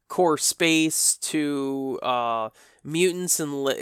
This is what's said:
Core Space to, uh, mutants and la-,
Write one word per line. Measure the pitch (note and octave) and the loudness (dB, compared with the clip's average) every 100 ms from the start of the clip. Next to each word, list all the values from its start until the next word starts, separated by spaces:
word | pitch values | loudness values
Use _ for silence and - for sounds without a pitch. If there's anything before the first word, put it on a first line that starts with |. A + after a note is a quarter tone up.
| _ | _
Core | - F3 D3+ | 0 2 2
Space | - - E3+ D#3+ D#3+ - - - | 0 0 2 4 2 2 0 0
to, | - D#3+ D3 C#3+ C3+ C3+ C3+ B2 | -2 -2 0 -2 -2 -4 -4 -4
uh, | - B2 A#2 A2+ A2 _ - _ | -2 -2 0 -2 -4 _ -20 _
mutants | C#3 D#3+ F3+ F3 F3+ - | -6 0 2 0 -2 -2
and | D#3 C#3+ | -2 -2
la-, | C#3 - | 0 -2